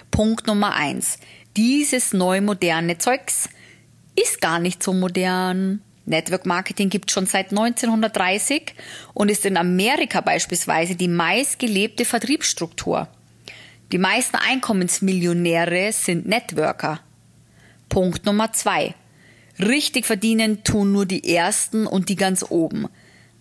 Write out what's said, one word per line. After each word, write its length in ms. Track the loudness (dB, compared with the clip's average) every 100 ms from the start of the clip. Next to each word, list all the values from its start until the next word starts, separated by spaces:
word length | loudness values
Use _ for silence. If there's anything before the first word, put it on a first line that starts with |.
| -2
Punkt 360 | 2 2 0 0
Nummer 280 | 0 2
eins. 440 | 0 -2 -2 -4 -6 -12 -20 -6 0
Dieses 560 | 2 2 2 0 0
neumoderne 880 | 2 2 2 0 0 0 2 0 0
Zeugs 500 | 0 0 0 -4 -4 -10 -20 -20 _ _ _ -2
ist 200 | 0 0
gar 160 | 0 0
nicht 240 | 0 -2
so 100 | -2
modern. 880 | 0 0 0 0 0 0 0 -2 -4 -8 _
Network 400 | -2 -2 0 -2
Marketing 460 | -2 -2 -2 -2 0
gibt's 240 | 0 -2
schon 100 | -2
seit 260 | 0 0 0
neunzehnhundertdreißig 1200 | 0 0 0 0 0 0 0 0 0 0 -2 -4 -16 -16 -18 -8
und 160 | 0 2
ist 160 | 2 2
in 100 | 2
Amerika 640 | 2 2 2 0 0 -2
beispielsweise 760 | 0 -2 -2 -4 0 0 0 0
die 120 | 0
meistgelebte 960 | 2 2 0 0 -2 -2 0 0 0
Vertriebsstruktur. 1040 | -2 -2 0 -2 -2 -4 -6 -6 -4 -4 -4 -12 _ _ -20 -20 -20 -20 -4
Die 80 | 0
meisten 380 | 2 2 0 0
Einkommensmillionäre 1600 | 0 0 0 0 0 0 0 2 2 2 2 2 2 0 0
sind 340 | -2 -2 -2 0
Networker. 720 | -2 -2 -2 -2 -2 -4 -6 -10 _ _ _ _ -20 -20 -20 -4
Punkt 380 | 0 0 0 0
Nummer 260 | 0 0
zwei. 420 | -2 0 0 -2 -6 _ -20 -20 -20 -16 -4
Richtig 460 | 0 2 0 -2
verdienen 580 | -2 0 2 2 2 0
tun 300 | 0 2 2
nur 140 | 2 0
die 280 | -2 0
Ersten 520 | 2 2 0 -2 -2 0
und 220 | 0 0
die 60 | 0
ganz 280 | 0 0 0
oben. 360 | 0 0 -2 -6 -10 -20 -20 -20 _